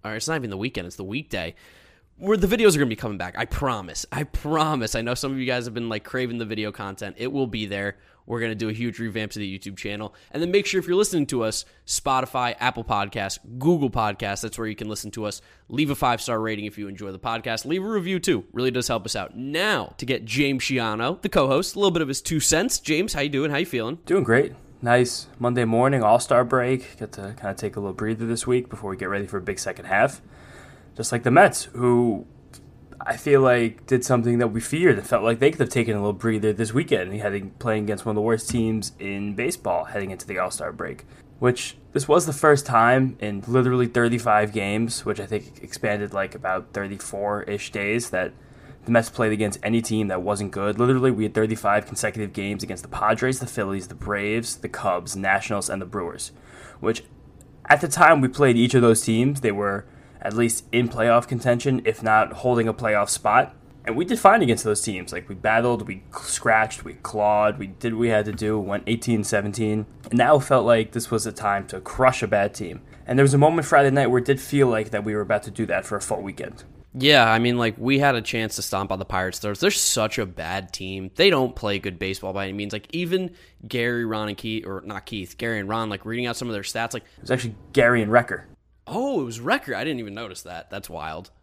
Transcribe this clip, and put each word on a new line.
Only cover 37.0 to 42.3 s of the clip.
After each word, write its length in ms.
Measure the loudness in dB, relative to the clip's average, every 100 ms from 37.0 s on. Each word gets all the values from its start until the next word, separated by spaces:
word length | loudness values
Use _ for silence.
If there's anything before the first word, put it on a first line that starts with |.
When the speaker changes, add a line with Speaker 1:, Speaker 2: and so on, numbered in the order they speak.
| 0
Speaker 2:
heading, 380 | -4 -4 -4 -6
playing 340 | -6 -2 0 0
against 200 | -4 -2
one 60 |
of 40 | -2
the 60 |
worst 280 | 2 0 0
teams 420 | 0 0 -2 -4 -10
in 340 | -8 -6 -6
baseball 520 | -4 -4 -4 -2 -2 -2
heading 260 | -6 -6
into 160 | -10 -8
the 120 | -4
All-Star 340 | -4 -4 -10
break, 320 | -8 -10 -10 -18 -20 -20 -2
which 400 | 0 0 -6 -12 -6
this 160 | -6 4
was 160 | 4
the 80 | 4